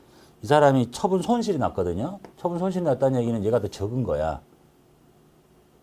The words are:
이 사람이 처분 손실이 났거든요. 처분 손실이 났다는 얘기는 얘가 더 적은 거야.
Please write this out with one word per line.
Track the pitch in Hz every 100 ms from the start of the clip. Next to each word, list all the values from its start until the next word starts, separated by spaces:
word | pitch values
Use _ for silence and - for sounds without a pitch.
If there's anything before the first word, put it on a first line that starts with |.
| _ - - _
이 | 104
사람이 | 151 147 135 120
처분 | - 196 185
손실이 | 170 240 208 165
났거든요. | 101 - 87 85 139 196 - -
처분 | 180 175
손실이 | 185 180
났다는 | 170 127 135 131
얘기는 | 117 117 101
얘가 | 117
더 | 101
적은 | - 98 123
거야. | 107 76 78 76 - _ _ _ _ _ _ _ _ _ _ _ _ _